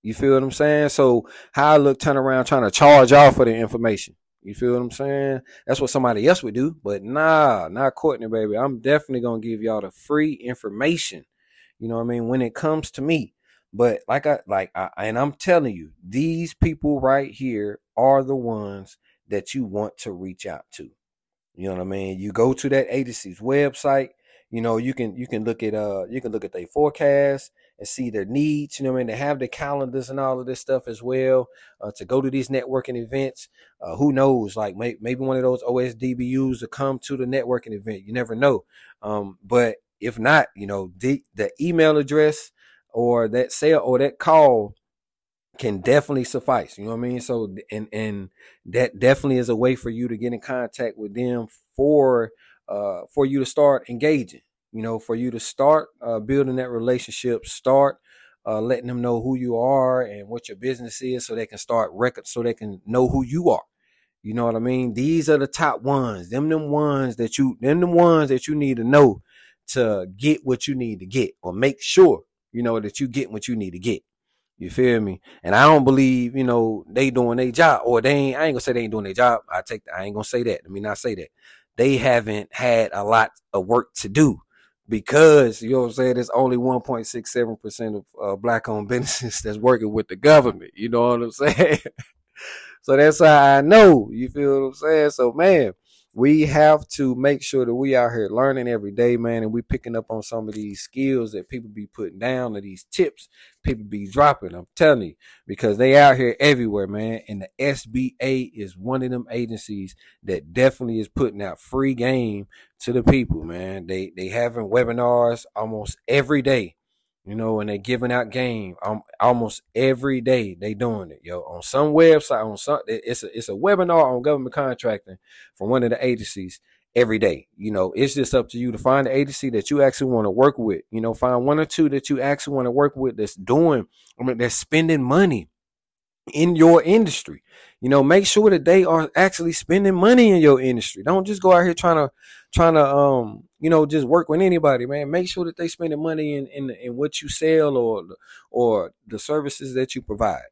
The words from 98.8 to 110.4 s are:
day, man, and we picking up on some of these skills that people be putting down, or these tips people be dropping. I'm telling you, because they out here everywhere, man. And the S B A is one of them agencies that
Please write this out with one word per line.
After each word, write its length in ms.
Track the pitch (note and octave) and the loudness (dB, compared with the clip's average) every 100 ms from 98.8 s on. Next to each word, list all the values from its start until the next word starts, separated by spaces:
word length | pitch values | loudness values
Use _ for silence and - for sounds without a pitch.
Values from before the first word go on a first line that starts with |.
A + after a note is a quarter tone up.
| G2+ | -6
day, 260 | G2+ A#2+ A#2+ | 0 2 2
man, 240 | A#2 A#2 | -2 -2
and 100 | A2 | -4
we 120 | A#2 | -6
picking 320 | - B2+ A#2+ A2+ | -6 -8 -6 -8
up 100 | - | -8
on 120 | A2+ | -10
some 260 | G2+ A#2 G#2+ | -8 -10 -10
of 60 | |
these 280 | G#2 G#2 G2 | -12 -12 -14
skills 500 | - C3 C3+ C3 A2+ | -14 -6 -2 -2 -4
that 180 | G2+ F2+ | -8 -12
people 220 | C3 A2+ | -14 -14
be 140 | G#2+ G#2 | -16 -16
putting 320 | - G2 F2+ | -12 -12 -8
down, 360 | A#2+ C3 B2 G#2 | -6 -4 -6 -8
or 60 | |
these 240 | G2+ F#2 - | -14 -18 -14
tips 360 | - E3+ _ - _ _ _ | -4 -4 _ -20 _ _ _
people 220 | - A#2+ G#2 | -8 -6 -8
be 220 | G#2 G2 | -12 -6
dropping. 460 | A#2 D3 C3+ F#2+ | 2 2 2 -8
I'm 140 | F2 F2 - | -14 -18 2
telling 260 | D#3 C3+ | 4 4
you, 140 | F2+ _ _ _ - | -2 _ _ _ -16
because 300 | G2+ A2+ G#2 | -4 -2 2
they 200 | B2+ C#3 | 6 8
out 180 | C#3+ B2+ | 8 6
here 200 | B2 A2+ | 0 2
everywhere, 460 | C#3+ C3 A#2 G2+ G2 | 2 2 0 -4 -6
man. 360 | G#2 A2 A2+ - | -6 -6 -8 -10
And 140 | G#2 | -14
the 80 | F#2+ - | -14 -6
S 300 | C#3 C#3 A2+ | -4 -4 -6
B 280 | B2 B2+ _ | -6 -6 _
A 200 | C3 C3 | -4 -4
is 360 | A#2+ A2+ G2 F2+ | -6 -12 -16 -12
one 240 | G#2+ C3 | -8 -6
of 80 | B2+ | -4
them 160 | B2 A#2 | -8 -8
agencies 640 | A#2+ A#2 A2 - G2+ F#2+ - _ _ | -8 -8 -10 -14 -14 -14 -18 _ _
that 320 | G2+ F2+ | -8 -8